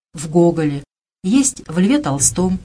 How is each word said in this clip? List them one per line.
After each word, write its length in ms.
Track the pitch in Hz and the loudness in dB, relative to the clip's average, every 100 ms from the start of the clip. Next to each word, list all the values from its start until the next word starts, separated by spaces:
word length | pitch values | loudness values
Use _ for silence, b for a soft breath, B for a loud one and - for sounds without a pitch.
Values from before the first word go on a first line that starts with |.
| _ | _
в 160 | 165 151 | -16 -2
Гоголе, 540 | 165 170 160 151 143 - _ _ _ | 2 2 2 -2 -4 -10 _ _ _
есть 400 | 185 254 262 - - | 0 0 0 -4 -8
в 100 | 165 | 0
Льве 220 | 190 294 | 2 2
Толстом 600 | 170 139 - - 185 185 | 0 -2 -2 0 -2 -2